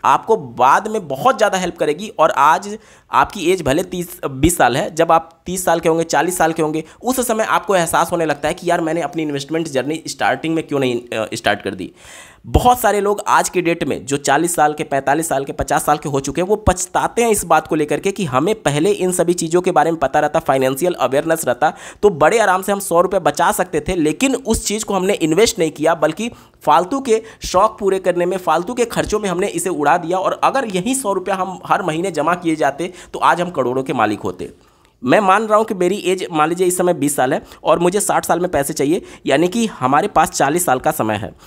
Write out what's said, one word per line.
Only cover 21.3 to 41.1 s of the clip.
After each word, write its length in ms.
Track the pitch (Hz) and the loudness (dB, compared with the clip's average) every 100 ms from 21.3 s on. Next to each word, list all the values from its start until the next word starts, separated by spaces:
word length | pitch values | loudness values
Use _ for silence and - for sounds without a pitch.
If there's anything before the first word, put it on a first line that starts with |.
| 160 131 | 0 -2
रहता, 280 | 120 156 - - - | 0 0 -2 -14 0
तो 80 | 208 | 2
बड़े 300 | 151 156 226 | 4 4 4
आराम 220 | 202 185 | 4 2
से 100 | 190 | 0
हम 80 | 202 | -4
सौ 220 | - 170 | 0 2
रुपये 180 | 180 190 | 2 2
बचा 320 | 151 143 175 | 0 2 2
सकते 300 | 208 180 151 | 0 -2 -4
थे। 140 | 147 185 | -2 0
लेकिन 400 | 151 156 269 - | 0 0 0 0
उस 300 | - 226 - | -2 -2 -2
चीज़ 200 | 214 214 | -4 -2
को 80 | |
हमने 200 | 196 185 | 0 0
इन्वेस्ट 460 | 202 165 175 - - | 0 2 4 2 2
नहीं 120 | 160 | -2
किया, 240 | 143 160 165 | 0 0 2
बल्कि 360 | 151 156 233 - - _ | 0 -2 -8 -12 -20 _
फालतू 400 | - 156 180 - | 2 4 2 -2
के 220 | 254 220 220 - | 0 -2 -2 -14
शौक 340 | - 180 214 - | -2 0 0 0
पूरे 200 | 196 190 | -2 0
करने 260 | 185 170 175 | 0 0 0
में, 120 | 190 | -2
फालतू 360 | 180 160 175 | 0 0 -2
के 120 | 170 233 | -4 -2
खर्चों 340 | 175 - 214 | -2 -2 -2
में 100 | 202 | -2
हमने 180 | 175 196 | -2 -2
इसे 220 | - 190 | -4 -4
उड़ा 280 | 151 143 175 | 0 2 2
दिया। 200 | 165 185 | 0 -2
और 240 | 180 - | -2 0
अगर 220 | - 269 233 | 0 0 -2
यही 300 | 185 202 269 | -2 -2 -2
सौ 180 | 208 | -2
रुपया 220 | 190 185 190 | -2 -2 -4
हम 240 | 185 180 - | -4 -6 -2
हर 180 | 165 | -2
महीने 280 | 180 156 190 | 0 -2 -2
जमा 240 | 151 151 175 | -2 0 0
किए 200 | 165 156 | -2 0
जाते, 380 | 143 - 170 - - | 0 -2 -8 -10 -12
तो 60 | - | 0
आज 220 | 139 170 | 2 2
हम 80 | 175 | 0
करोड़ों 340 | 160 120 127 | -2 -2 -2
के 100 | 135 | -2
मालिक 260 | 131 107 101 | 0 0 0
होते। 340 | 101 - 71 - _ _ _ _ | -6 -8 -12 -14 _ _ _ _
मैं 160 | 127 180 | 0 2
मान 240 | 196 202 | 4 2
रहा 140 | 220 214 | 4 2
हूँ 80 | 220 | 2
कि 80 | |
मेरी 220 | 196 175 202 | 0 0 0
एज 320 | 170 190 - | -2 -2 -2
मान 180 | 156 156 | 0 0
लीजिए 180 | 175 180 | 2 0
इस 100 | 180 | 2
समय 160 | 180 | 0
बीस 220 | 165 143 143 | 2 0 0
साल 180 | 127 | 0
है 120 | 165 - - | -2 -6 -4
और 160 | - 170 | 0 2
मुझे 200 | 175 202 | 2 0
साठ 260 | - 160 - | 0 0 0
साल 140 | 170 | -2
में 120 | 180 | 0
पैसे 220 | 151 139 | -2 -2
चाहिए, 280 | 160 143 180 - - - | -2 0 -2 -4 -8 0
यानी 220 | 135 180 | 2 2
कि 180 | 233 226 | 0 -2
हमारे 420 | - 127 143 202 | -2 2 2 2
पास 220 | 156 175 | 2 2
चालीस 360 | - 139 170 175 | 2 0 0 0
साल 140 | 127 | 0
का 120 | 156 | 0
समय 240 | 143 110 | 0 -2